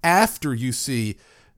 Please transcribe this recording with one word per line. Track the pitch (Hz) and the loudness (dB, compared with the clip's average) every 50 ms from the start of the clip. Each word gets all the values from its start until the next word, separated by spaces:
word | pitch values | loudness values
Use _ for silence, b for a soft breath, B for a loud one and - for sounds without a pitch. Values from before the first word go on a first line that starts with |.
after | - 165 175 196 226 220 - - - 147 | 0 4 4 4 4 2 0 -6 -6 -4
you | 127 113 123 127 | -4 -2 -2 -4
see | 120 - - 143 131 117 110 104 101 b b b b b b b b | -4 -4 -4 -4 -2 -2 -2 -2 -6 b b b b b b b b